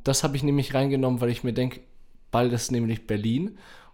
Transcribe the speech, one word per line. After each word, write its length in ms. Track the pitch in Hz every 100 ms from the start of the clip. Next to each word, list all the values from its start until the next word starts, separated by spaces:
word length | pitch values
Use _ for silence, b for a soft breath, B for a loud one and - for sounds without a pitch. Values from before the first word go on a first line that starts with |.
das 200 | - 135
hab 100 | 151
ich 80 | 139
nämlich 300 | 143 139 135
reingenommen, 480 | 139 139 135 131 123
weil 80 | 120
ich 160 | 117
mir 80 | 127
denk, 280 | 120 127 - - - - - -
bald 240 | 117 123
ist 180 | 120 -
nämlich 340 | 123 113 113 -
Berlin. 520 | 104 113 123 - - B B B